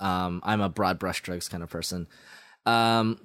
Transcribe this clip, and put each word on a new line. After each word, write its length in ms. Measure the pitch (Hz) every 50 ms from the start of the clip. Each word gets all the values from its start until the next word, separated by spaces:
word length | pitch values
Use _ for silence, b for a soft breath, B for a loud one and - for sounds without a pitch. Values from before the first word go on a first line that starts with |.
Um, 400 | 98 95 92 92 92 90 87 90 -
I'm 180 | 101 107 104 101
a 60 | 95
broad 280 | 82 104 101 92 92 80
brushstrokes 500 | 98 92 87 - - - 90 87 - -
kind 140 | - 87 85
of 60 | 80
person. 380 | - 82 82 - 90 90 82 B B B B B B B B B B B _
Um, 540 | 117 117 117 113 113 113 113 110 110 113 - -